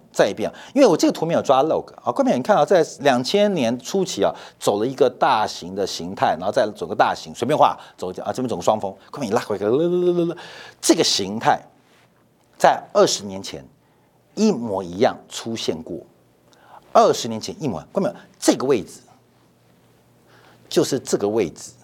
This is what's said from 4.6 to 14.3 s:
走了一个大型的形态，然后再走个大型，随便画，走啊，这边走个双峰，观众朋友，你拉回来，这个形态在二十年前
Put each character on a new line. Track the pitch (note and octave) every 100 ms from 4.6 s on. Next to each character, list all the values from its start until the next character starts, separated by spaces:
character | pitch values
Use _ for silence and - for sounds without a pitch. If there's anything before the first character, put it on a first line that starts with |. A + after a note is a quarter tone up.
走 | B2+ G2+
了 | A#2+
一 |
个 | C3+ C3
大 | - D#3+ A2+ G#2
型 | - E2+
的 | G2 F#2
形 | - F2
态， | G2 A#2 E2
然 |
后 | F#2+
再 | C3 G#2 G2+
走 | D#2+
个 |
大 | G#2+ A#2+
型， | F2 -
随 | - A#2+
便 | D3
画， | B2+ - - -
走 | F2+ F#2
啊， | G2+
这 | G#2
边 | B2+
走 | F2
个 |
双 | F2 G#2+
峰， | G2 - -
观 |
众 | C#3+
朋 | A#2
友， |
你 |
拉 | A2
回 | - G2
来， | G#2 C3+ F3 F3+ F3 F3 E3+ - - - - -
这 | -
个 | E3
形 | C#3+ - F#2+ A2
态 | D3 G#2+ - _ _ _ _ _ _ _ _ -
在 | E3+ C#3 -
二 | G#3 G3
十 | -
年 | F#3+ G2
前 | - D2+ C2 _ _ _ _ _ _